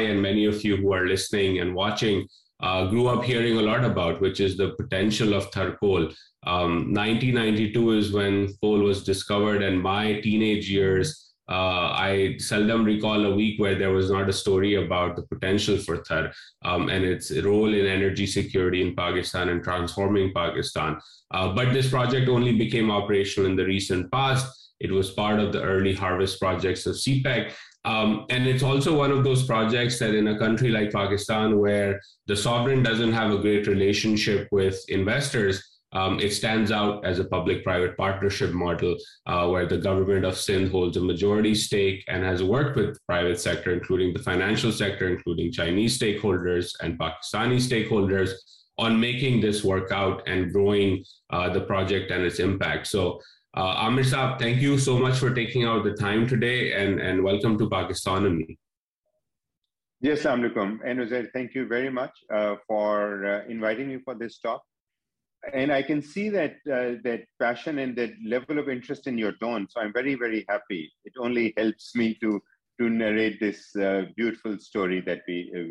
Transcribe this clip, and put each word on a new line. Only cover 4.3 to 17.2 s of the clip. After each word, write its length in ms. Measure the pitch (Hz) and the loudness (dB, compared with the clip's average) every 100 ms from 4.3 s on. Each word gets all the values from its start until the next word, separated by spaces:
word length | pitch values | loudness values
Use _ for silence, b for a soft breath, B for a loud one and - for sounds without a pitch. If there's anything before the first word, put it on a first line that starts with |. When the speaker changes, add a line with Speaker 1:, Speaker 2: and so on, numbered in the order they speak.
| 92 | 2
Speaker 1:
is 160 | 98 92 | 0 0
the 140 | 92 - | -2 -2
potential 580 | - 92 107 104 110 | -4 0 0 2 2
of 180 | 98 - | 0 -2
Thar 240 | 98 90 - | -4 -4 0
coal. 340 | 101 95 80 B B _ - | 2 2 0 B B _ -4
Um, 460 | 90 87 85 - | 0 0 0 0
nineteen 420 | 104 107 113 127 117 | 0 0 0 2 2
ninety-two 560 | 110 107 107 117 113 | 2 2 0 2 2
is 220 | 110 98 | 2 2
when 400 | 101 101 98 101 - | 0 2 2 0 0
coal 180 | 107 104 | 2 4
was 240 | 101 95 | 4 2
discovered, 580 | - 95 - 104 107 101 | 0 -2 0 0 2 2
and 200 | 98 92 | 0 0
my 400 | 90 101 107 104 | 0 0 0 0
teenage 480 | 110 107 107 104 98 | 0 2 2 0 0
years, 640 | 98 95 95 - - - _ - | 2 4 4 0 -4 -16 _ -6
uh, 420 | 92 92 90 87 - | -2 0 0 -2 -2
I 380 | 95 98 95 - | 0 2 0 0
seldom 480 | - 110 107 113 107 | -2 2 2 4 2
recall 400 | 104 107 104 104 | 2 2 2 2
a 100 | 98 | 2
week 240 | 110 104 | 2 2
where 180 | 101 92 | 0 2
there 140 | 95 | 2
was 180 | 95 95 | 2 2
not 200 | 98 98 | 2 0
a 40 | |
story 420 | 95 104 95 98 101 | 0 2 2 4 2
about 420 | 85 90 87 - | 0 0 0 -4
the 60 | |
potential 540 | - - 92 101 107 95 | -8 -6 0 0 2 0
for 200 | - 87 | 0 -6
Thar, 340 | - 80 78 B B B | -4 -4 -4 B B B
um, 240 | 90 90 87 | -4 -2 0
and 160 | 95 | 0
its 260 | 92 85 | 0 -2